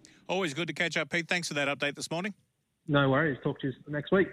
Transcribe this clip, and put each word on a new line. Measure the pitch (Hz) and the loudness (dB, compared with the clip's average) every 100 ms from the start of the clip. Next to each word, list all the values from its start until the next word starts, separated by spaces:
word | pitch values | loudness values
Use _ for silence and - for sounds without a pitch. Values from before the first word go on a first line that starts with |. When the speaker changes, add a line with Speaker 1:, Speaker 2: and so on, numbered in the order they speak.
| - - - | -20 -18 -4
Speaker 1:
Always | 180 185 | -2 -2
good | 139 170 | -2 -4
to | |
catch | 156 175 165 | -2 -2 0
up, | 151 | -2
Pete. | 175 160 | -2 0
Thanks | 180 165 | -2 0
for | 147 | 0
that | 139 | 0
update | 143 143 143 | 0 -2 -4
this | 135 | -6
morning. | 165 202 196 _ _ _ _ - | -4 -4 -8 _ _ _ _ 0
Speaker 2:
No | 143 139 | 4 4
worries. | 135 160 131 | 4 2 0
Talk | 151 135 | -4 -2
to | 139 | -4
you | 127 - | -6 -8
next | 147 - | -8 2
week. | 190 180 | 4 4